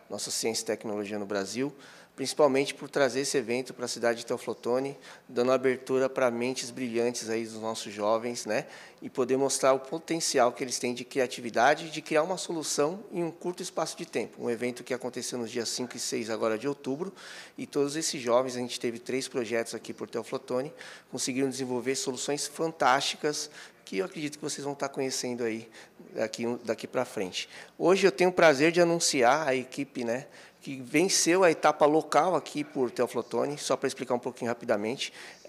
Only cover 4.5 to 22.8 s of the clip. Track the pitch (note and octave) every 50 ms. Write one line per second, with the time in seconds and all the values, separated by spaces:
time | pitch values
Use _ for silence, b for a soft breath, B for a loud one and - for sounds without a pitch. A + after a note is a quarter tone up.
4.5 | A2 - - A#2 A#2+ C3 C3+ C#3 C#3+ B B B B B B - B2+ A#2+ B2 B2+
5.5 | C3 B2+ B2 C3 B2+ B2 - - C3 C3 C3+ C3 C3 - C3 B2 A#2 A#2 A#2+ B2+
6.5 | C3 - - B2 A#2 C3 C3 A#2+ A2 A#2 A#2 B2 A#2+ A#2+ A2+ A2 A2+ A2+ A#2 A2
7.5 | A2+ A2 A2 A2 A2+ A2 - A2+ G2+ G#2 G#2 G#2 A2+ A2+ A2+ B2 A#2+ A#2 - G#2+
8.5 | G#2 B2+ D3+ B B B B B B B - - - - B2+ A#2 C3 C3 C#3 C3
9.5 | B2+ - - C3+ C3+ C3 - - E3 E3 E3 - E3 E3 D#3+ - - C#3 A#2 B2
10.5 | B2 - C#3+ B2 A#2 - - B2 B2 A#2+ B2 - - C#3 B2+ B2 - - B2 A#2
11.5 | G#2 A2+ A#2 C3+ D3+ D#3 E3 D#3+ D3+ D#3 D3 - D#3+ D3+ D#3 F3+ F#3+ F3 - -
12.5 | F3+ D#3+ C#3+ - - - C#3+ D3+ F3+ G3+ A#3+ - - F3+ E3+ E3 E3 - - F3
13.5 | F3+ - F#3+ - - - D#3+ D#3 - - F3 - - C3 G#2+ - - - B2 A#2+
14.5 | A#2 G#2+ A#2+ B2 A#2+ - B2 - B2+ A#2+ - B2 A#2+ C3 A#2 - - B2 A#2 A2
15.5 | G#2+ A#2+ A2+ - - - B2+ A#2+ - B2 - - - B2+ A2+ G#2+ A2+ G#2+ A#2 A2+
16.5 | A2 G#2+ A2+ C#3+ C#3+ - - C3 C3+ D3 F#3 G3 B B B B B B B B
17.5 | B - C3 - - D3 C#3+ C#3+ C#3 D#3+ D#3+ - - D3+ A#2 A#2+ A#2 B2 C3 C3
18.5 | A#2+ B2 B2 A#2+ - - - B2 A2+ A#2 - - B2 C3 C3 - - C#3 A#2+ G#2
19.5 | A#2 A2+ A#2 - - A2 G#2 - A2 - - G#2+ - A#2 G#2+ - - C3 - -
20.5 | C3 B2+ C3+ D#3+ - B B B B B B _ - B2+ - - B2+ B2+ C3+ C3+
21.5 | B2 B2 C3+ B2 B2 B2 A2+ B2+ C3+ C3 - C#3 B2+ B2 - - C#3+ D3 - -
22.5 | - - E3 E3 D#3+ -